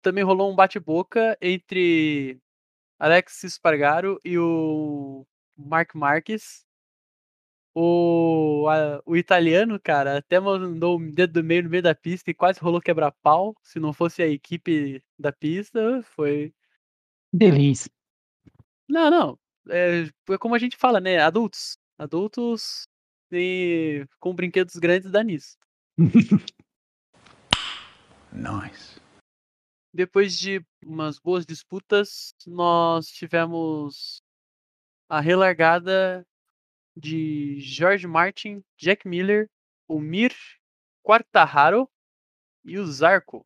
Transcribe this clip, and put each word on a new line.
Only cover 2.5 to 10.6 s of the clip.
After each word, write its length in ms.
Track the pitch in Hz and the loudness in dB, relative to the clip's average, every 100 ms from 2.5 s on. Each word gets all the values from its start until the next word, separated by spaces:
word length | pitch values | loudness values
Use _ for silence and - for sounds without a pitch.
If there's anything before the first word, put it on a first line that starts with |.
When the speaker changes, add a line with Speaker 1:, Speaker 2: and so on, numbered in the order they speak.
| _ _ _ _ _ | _ _ _ _ _
Speaker 1:
Alex 460 | 151 175 180 - | 4 4 2 -16
Espargaro 760 | 185 - 170 151 143 160 190 190 | -14 -2 0 2 2 0 -2 -8
e 140 | 180 175 | -4 -2
o 840 | 170 165 156 156 151 147 139 135 135 _ _ - | 0 -2 -2 -4 -6 -8 -12 -16 -20 _ _ -20
Marc 380 | 143 160 165 | -4 -4 -2
Marques. 680 | 156 143 151 - 214 - - _ _ _ _ _ _ _ _ _ _ _ | -2 0 0 -4 -10 -12 -20 _ _ _ _ _ _ _ _ _ _ _
O, 920 | 165 170 175 170 170 165 160 156 147 151 | -2 2 2 2 2 2 2 0 0 0
a, 320 | 156 151 143 - | 0 0 -6 -2
o 100 | 170 | -2
italiano, 640 | 170 180 165 170 226 202 | 2 2 4 2 2 -4
cara, 380 | - 147 139 143 | -2 0 0 -4
até 200 | - 180 | 0 0
mandou 600 | 196 190 | 0 -4